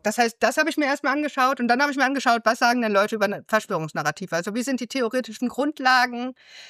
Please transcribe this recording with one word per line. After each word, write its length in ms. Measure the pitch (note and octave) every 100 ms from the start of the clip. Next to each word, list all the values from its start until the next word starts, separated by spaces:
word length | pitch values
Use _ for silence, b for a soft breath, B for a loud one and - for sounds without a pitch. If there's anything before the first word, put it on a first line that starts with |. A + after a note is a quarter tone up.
das 140 | G#3 A3
heißt, 200 | A#3 -
das 160 | A3+ D#4
hab 140 | D#4
ich 80 | D4+
mir 80 | C#4+
erstmal 280 | C#4 C#4
angeschaut 460 | C#4+ D4+ - C4 C4
und 80 | A#3+
dann 140 | A#3+
hab 80 | D4
ich 80 | C4+
mir 80 | C4
angeschaut, 360 | C#4 B3 A#3 A3
was 140 | A#3+
sagen 220 | A#3+ B3
denn 120 | A3+
Leute 220 | G3 G#3 A3
über 280 | G3+ F#3+ -
Verschwörungsnarrative? 880 | G#3+ - F#3 D#3+ E3 D3+ - F#3
Also 220 | E3+ F3 G#3+
wie 80 |
sind 160 | B3 C4
die 80 | B3
theoretischen 640 | C4+ B3+ B3+ A#3+ G#3+ A#3+
Grundlagen? 840 | A#3+ D4 - C4 B3+ B3 A#3+ B3 B3+ B B B